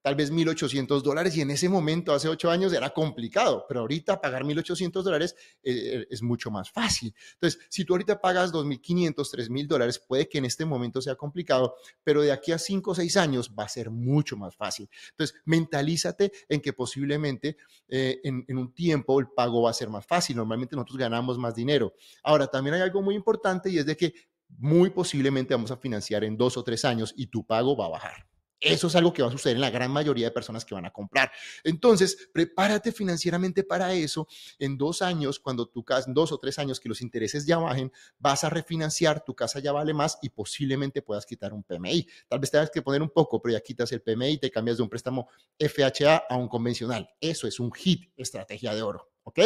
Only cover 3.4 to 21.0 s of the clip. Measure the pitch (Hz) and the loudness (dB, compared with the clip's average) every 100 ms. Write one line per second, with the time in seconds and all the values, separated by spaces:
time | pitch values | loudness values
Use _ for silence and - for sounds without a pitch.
3.4 | 233 117 - 127 113 156 180 190 143 127 | 4 2 -2 -4 -2 -2 -2 0 -2 -2
4.4 | 143 151 160 175 175 190 185 151 175 - | -2 -2 -2 -4 -4 -2 0 0 -2 -6
5.4 | - _ 135 123 113 120 - 117 120 117 | -20 _ -4 -2 -2 -6 -6 -6 -2 -2
6.4 | 117 101 90 220 220 - 113 - - - | -4 -8 -6 -4 -2 -2 -6 -12 -20 -2
7.4 | 170 - - - 175 180 175 202 185 180 | -2 -2 -8 -4 0 0 0 0 2 2
8.4 | 185 160 147 131 - 175 170 151 143 123 | 0 0 -2 -4 -2 0 2 0 -4 -6
9.4 | 113 131 147 147 120 120 - 131 156 151 | -4 -4 0 2 2 -2 0 0 0 -2
10.4 | 127 - 160 131 120 131 139 131 147 175 | -4 -2 -2 -2 -2 -4 -6 -6 -8 -6
11.4 | 175 131 123 - - _ - 147 147 135 | 2 4 2 -2 -20 _ 2 4 4 2
12.4 | - 165 - 196 - 170 165 190 160 127 | -2 -2 -2 -2 -2 -2 0 2 2 0
13.4 | 117 104 104 123 113 117 123 147 147 101 | -2 -6 -8 -8 -8 -4 0 2 0 -4
14.4 | 92 - 101 - 101 - - - 151 - | -10 -8 -8 -8 -12 -20 -12 -6 -6 -6
15.4 | - 165 160 147 147 165 175 175 196 - | 0 2 2 0 0 0 -2 0 -2 -2
16.4 | - 151 139 127 123 135 139 151 147 120 | -4 -2 -2 -4 -6 -4 -2 -2 -2 -4
17.4 | 147 156 _ _ - 131 131 131 147 127 | -6 -8 _ _ -6 -2 0 -2 -4 -6
18.4 | 123 131 127 - 170 147 117 135 127 - | -4 -6 -6 -2 0 2 4 2 2 0
19.4 | 120 117 117 - 110 104 - 175 - 120 | 2 4 4 2 -4 -8 -2 0 0 -2
20.4 | 110 113 127 143 117 135 | -2 -4 -4 -6 -6 -4